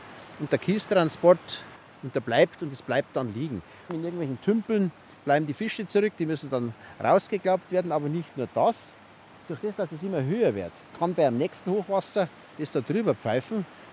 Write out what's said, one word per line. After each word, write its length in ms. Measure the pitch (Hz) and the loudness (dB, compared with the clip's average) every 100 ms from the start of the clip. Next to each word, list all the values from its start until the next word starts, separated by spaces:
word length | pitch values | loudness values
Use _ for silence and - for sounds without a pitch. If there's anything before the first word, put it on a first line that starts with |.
| - - - - | -8 -20 -18 -10
und 120 | 147 | -2
der 60 | - | 0
Kiestransport 1040 | - 208 - 196 160 - 170 180 - - - - - - | 2 0 2 2 2 4 6 6 2 -12 -12 -20 -20 -14
unterbleibt 600 | 131 131 113 120 180 - | -6 -4 0 4 4 0
und 100 | 156 | -10
es 80 | 135 | -8
bleibt 340 | - 127 - 147 | -2 -2 -2 -4
dann 180 | 123 | -4
liegen. 280 | 104 156 104 - - - | -4 -6 -6 -10 -16 -8
In 140 | 165 | -6
irgendwelchen 380 | 170 175 143 123 | -6 -4 -6 -2
Tümpeln 500 | - 220 202 214 180 - - - | 0 0 2 0 0 -2 -18 -6
bleiben 220 | 143 147 156 | 2 2 2
die 80 | |
Fische 320 | - 220 - 196 | -4 -4 -6 -2
zurück, 280 | 202 208 - | 0 0 0
die 80 | 160 | -4
müssen 240 | 156 139 | -4 -4
dann 240 | 127 120 - - - | -4 -4 -8 -16 -2
rausgeklappt 680 | 110 185 - 196 185 185 - | 4 4 2 -2 0 0 0
werden, 200 | 180 175 | -2 0
aber 180 | 151 147 | -2 -2
nicht 260 | 165 160 143 | -4 -6 -6
nur 100 | 117 113 | -4 2
das. 380 | 190 - - - - - - - - | 2 0 -8 -20 -20 -20 -20 -18 -12
Durch 120 | 151 | -8
das, 140 | 208 208 | -6 -4
dass 160 | 180 | -6
es 100 | 151 | -6
immer 220 | 190 170 | -4 -2
höher 320 | 131 226 180 101 | 0 2 2 2
wird, 160 | 87 - - - | -4 -10 -20 -2
kann 160 | 175 | 0
beim 240 | 175 139 120 | 4 2 2
nächsten 340 | 170 - - | -2 -4 -4
Hochwasser 560 | 202 185 196 - 214 170 - - - | -2 0 -2 0 -2 -2 -6 -16 -10
das 140 | 151 | -4
da 100 | 143 | -2
drüber 320 | 120 190 208 | 0 0 0
pfeifen 520 | 123 113 123 - 220 175 - - | 0 0 -2 -2 -4 -6 -12 -12